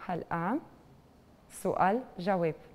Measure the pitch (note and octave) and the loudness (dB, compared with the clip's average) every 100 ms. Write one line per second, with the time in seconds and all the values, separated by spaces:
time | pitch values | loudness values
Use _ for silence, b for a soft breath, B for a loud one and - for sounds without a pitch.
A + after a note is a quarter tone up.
0 | - F3 - E3+ E3+ C#4 - - - - | -6 -6 -2 -2 0 -2 -4 -18 -20 -20
1 | - - - - - - F#3+ - F3+ A3+ | -20 -20 -20 -20 -20 -6 0 4 4 4
2 | B3+ - F3+ F#3+ E3+ D3 - | -2 -6 0 2 2 -2 -8